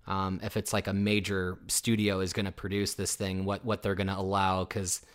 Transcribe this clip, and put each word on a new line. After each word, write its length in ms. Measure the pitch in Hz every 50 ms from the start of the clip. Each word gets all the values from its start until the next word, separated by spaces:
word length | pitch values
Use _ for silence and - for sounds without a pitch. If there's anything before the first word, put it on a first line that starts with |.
| - -
um, 320 | 98 95 95 95 95 85 -
if 140 | 104 -
it's, 160 | 107 101 - -
like, 160 | 104 - 104
a 40 | 98
major 640 | 98 101 104 107 104 92 95 98 95 92 90 92 - - -
studio 500 | - - - 120 113 107 104 101 98 95
is 120 | 95 90 -
gonna 180 | 113 101 95
produce 440 | - - - 95 98 101 101 95 -
this 200 | - 95 - -
thing, 300 | - 104 95 92 95 95
what, 200 | 98 101 98 -
what 180 | 113 107 - -
they're 120 | 104 98
gonna 220 | 95 98 98 98 95
allow, 460 | 95 95 98 98 95 95 92 95 92
'cause 380 | - - 104 95 87 - - - - -